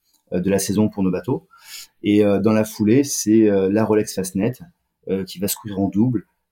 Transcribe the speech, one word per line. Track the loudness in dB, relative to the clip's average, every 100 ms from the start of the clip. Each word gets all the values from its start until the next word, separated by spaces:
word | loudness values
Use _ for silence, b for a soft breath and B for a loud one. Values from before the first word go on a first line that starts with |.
| _ _ -6
euh, | -4
de | 0
la | 0
saison | 0 0 0
pour | 0
nos | -2
bateaux. | -2 -4 -6 _ B B B B B
Et, | 0 4
euh, | 4 2
dans | 2
la | 2
foulée, | 0 0 2 2
c'est, | 2 -2 2 4 4
euh, | 2 2
la | 2
Rolex | 2 0 0
Fastnet, | -6 -6 -2 -4 -4 -16 _ _ _ -6
euh, | -6
qui | -6 -8
va | -6
se | -6
courir | -8 -4
en | -2
double, | 0 0 0 -6 _ _